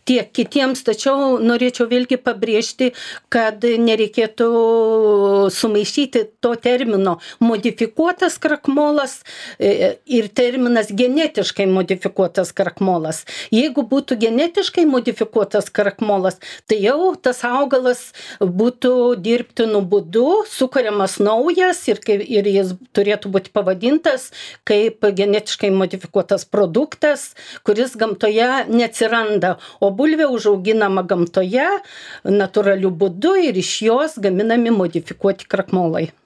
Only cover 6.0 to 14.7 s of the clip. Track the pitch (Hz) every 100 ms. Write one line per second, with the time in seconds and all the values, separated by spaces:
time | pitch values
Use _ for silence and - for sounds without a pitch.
6 | 277 254 214 _ 240 233 240 247 254 202
7 | 196 254 - - 233 226 233 - 226 -
8 | 330 359 359 - 311 294 - 277 294 294
9 | 269 - - - - - 196 - 190 -
10 | _ 247 208 - 247 254 247 240 214 196
11 | 247 277 311 262 180 - 196 190 180 190
12 | 196 - 185 - 175 - 180 - 190 175
13 | 156 160 - - - 220 294 254 240 269
14 | 277 240 226 226 330 339 381